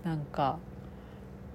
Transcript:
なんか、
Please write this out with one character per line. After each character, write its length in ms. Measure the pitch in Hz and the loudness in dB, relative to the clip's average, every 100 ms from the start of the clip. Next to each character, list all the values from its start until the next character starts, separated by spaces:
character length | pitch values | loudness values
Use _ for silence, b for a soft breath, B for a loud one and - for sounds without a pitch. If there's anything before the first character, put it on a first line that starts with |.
な 120 | 170 160 | 0 2
ん 40 | |
か、 380 | 143 - 139 170 - - - B B B - - - | 0 6 6 6 -4 -10 -10 B B B -10 -10 -10